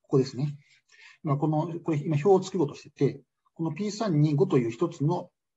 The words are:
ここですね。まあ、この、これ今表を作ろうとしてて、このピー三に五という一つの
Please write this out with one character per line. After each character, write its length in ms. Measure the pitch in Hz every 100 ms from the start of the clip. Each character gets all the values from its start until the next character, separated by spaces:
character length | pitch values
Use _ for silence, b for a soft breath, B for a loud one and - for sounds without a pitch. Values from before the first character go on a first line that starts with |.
こ 60 | _
こ 100 | 139
で 60 |
す 120 | 127 120
ね。 200 | 147 - b b B B B B
ま 120 | 156
あ、 20 | 143
こ 120 | 156
の、 320 | 151 170 170
こ 120 | -
れ 60 | 147
今 180 | 170 147
表 120 | 202
を 140 | 185
作 160 | 185 185
ろ 60 |
う 40 | 135
と 60 |
し 80 | -
て 80 | -
て、 320 | - 139 - - _ _
こ 100 | -
の 80 | 160
ピ 160 | 151 208
ー 20 |
三 300 | 208 220 147
に 140 | 156
五 120 | 143 190
と 120 | 143
い 80 | 113
う 40 |
一 180 | - 165
つ 120 | -
の 300 | 147 180 - _ _